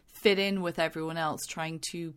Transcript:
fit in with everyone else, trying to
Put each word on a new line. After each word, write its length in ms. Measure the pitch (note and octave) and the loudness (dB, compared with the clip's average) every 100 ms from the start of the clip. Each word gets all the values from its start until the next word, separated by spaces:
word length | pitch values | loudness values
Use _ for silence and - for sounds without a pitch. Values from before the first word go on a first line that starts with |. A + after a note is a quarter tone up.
| _ | _
fit 320 | - G#3+ G3 | 2 4 6
in 240 | G3 G3 | 4 0
with 160 | F3 E3 | 0 0
everyone 400 | D#3+ D#3+ D#3+ E3 | 0 0 -4 -2
else, 260 | D#3+ - - | -2 -2 -6
trying 340 | - D#3+ D#3+ - | -6 -6 -6 -8
to 220 | F3 E3 | -6 -8